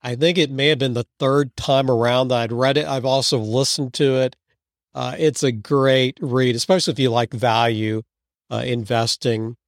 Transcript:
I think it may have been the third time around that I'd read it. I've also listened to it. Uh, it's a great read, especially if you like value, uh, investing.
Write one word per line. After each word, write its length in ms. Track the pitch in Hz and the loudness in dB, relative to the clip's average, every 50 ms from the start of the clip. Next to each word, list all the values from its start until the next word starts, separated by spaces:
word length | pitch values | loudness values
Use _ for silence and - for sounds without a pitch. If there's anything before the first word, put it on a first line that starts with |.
I 140 | - 123 123 | -6 -6 -2
think 220 | 120 151 170 175 | 0 2 2 4
it 120 | 180 156 139 | 2 0 0
may 200 | 139 131 139 151 | 0 0 2 2
have 100 | 156 123 | 2 2
been 140 | 135 131 120 | 0 -2 -2
the 120 | 120 113 _ _ _ | -4 -6 _ _ _
third 360 | 143 131 135 143 143 123 _ | 0 2 2 2 0 0 _
time 340 | - - - 135 135 135 131 | -8 -2 0 2 2 2 2
around 380 | 127 113 117 120 123 127 131 127 | 2 2 2 2 2 2 2 2
that 100 | 123 120 | 0 -2
I'd 120 | 117 110 120 | -2 -2 -2
read 240 | 120 127 135 139 | 0 0 2 2
it. 100 | 147 151 | 0 -2
I've 180 | 151 139 131 120 | -2 -6 -4 0
also 320 | 135 131 135 123 - 147 | 0 0 0 0 0 -2
listened 560 | 123 110 107 110 131 135 - - - 143 127 - | -2 -2 0 0 0 0 0 -2 -4 -6 -6 -2
to 200 | - 147 135 131 131 | 0 0 2 2 2
it. 160 | 131 131 - _ _ _ _ _ _ _ _ _ _ _ _ | 0 -2 -4 _ _ _ _ _ _ _ _ _ _ _ _
Uh, 200 | 135 123 127 147 165 | -8 -8 -8 -4 0
it's 240 | 165 151 139 - - | 0 0 0 2 -2
a 80 | 135 | -2
great 680 | 120 107 104 - 147 139 135 135 131 131 127 127 - - | -2 -2 -4 -2 0 2 4 4 4 4 2 0 -2 -6
read, 340 | - 135 120 131 131 123 117 | -6 -2 0 2 2 2 0
especially 380 | 120 - - 190 180 - - 127 | -2 0 0 2 2 2 -2 -2
if 60 | 113 | 0
you 120 | 131 127 | 0 2
like 220 | 113 120 117 113 - | 2 0 -2 -2 -4
value, 720 | 110 120 120 110 113 120 117 113 107 110 110 110 110 110 _ _ _ _ _ _ _ _ _ | -2 0 2 2 2 2 2 0 -2 -2 -4 -4 -6 -8 _ _ _ _ _ _ _ _ _
uh, 140 | - 113 123 | -6 -6 -4
investing. 920 | 127 123 120 110 101 123 113 113 113 - - - 127 113 110 110 113 117 _ _ | -2 -4 -4 -2 -2 0 0 0 0 -4 -2 -2 -2 -2 -2 -4 -8 -10 _ _